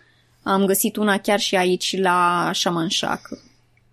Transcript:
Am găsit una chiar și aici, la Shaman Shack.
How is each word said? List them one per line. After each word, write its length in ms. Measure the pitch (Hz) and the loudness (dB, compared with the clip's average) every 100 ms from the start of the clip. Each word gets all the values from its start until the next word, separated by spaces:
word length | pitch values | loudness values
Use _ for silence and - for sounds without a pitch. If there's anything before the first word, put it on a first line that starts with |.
| _ _ _ _ | _ _ _ _
Am 220 | 202 190 196 | -2 2 2
găsit 300 | 190 220 214 | 2 -2 0
una 220 | 208 196 | 0 0
chiar 220 | - 208 | 0 0
și 160 | - 190 | 0 0
aici, 420 | 180 180 - 185 | 0 0 -2 0
la 520 | 185 180 175 175 165 | 2 2 2 2 0
Shaman 340 | 190 185 170 180 | -2 -2 -2 -2
Shack. 400 | - - - - - - _ _ _ _ | -2 -4 -6 -8 -18 -18 _ _ _ _